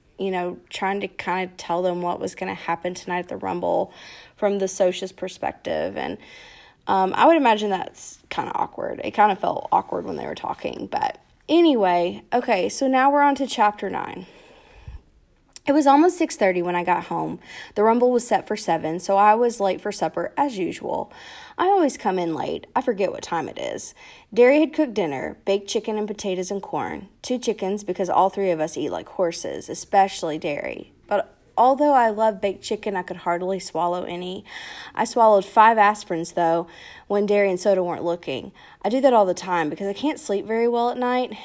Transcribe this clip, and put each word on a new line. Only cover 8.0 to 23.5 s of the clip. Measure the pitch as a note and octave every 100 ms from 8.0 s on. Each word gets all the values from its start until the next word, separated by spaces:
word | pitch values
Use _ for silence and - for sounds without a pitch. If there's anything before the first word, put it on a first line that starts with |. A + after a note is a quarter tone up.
| - - _
kinda | - -
awkward. | - - - - -
It | -
kinda | - G#3 F#3+
felt | - - -
awkward | F#3 - F3+
when | - D2
they | B1
were |
talking, | - - - - - G3
but | - - - _ _ -
anyway, | D#4+ E4 B3 F#3 F3 F3 G3+ -
okay, | B3 A#3+ G3+ F#3+
so | - C4+
now | C4 C4+
we're | C#4+
on | C#4+ C#4
to | C4
chapter | - G#3 G#3 G3
nine. | F#3 - - F#3 - - - _ - - - - _ _ _ _ - -
It |
was | D4 C#4+
almost | C#4+ F4 F4+
six | E4 -
thirty | G3 F3+
when | F3 F3
I |
got | F3+ F3
home. | - E3 D#3 - - - -
The | -
Rumble | A3 A#3 B3
was | B3 A#3+
set | G3 -
for |
seven, | G#3+ - E3 D#3+ E3+
so | - G3
I | G#3
was | A3 A#3+ A3+
late | G3 F#3
for | G#3
supper, | G3+ D#3+ E3+ E3+ -
as | C#4+ G#3
usual. | E3+ - - - - - - - - -
I | F4+
always | G4+ D4 -
come | G#3+ F#3
in | E3+
late. | D3+ - - - -
I |
forget | B3+ G3 F#3+
what | -
time | - E3+
it | C3+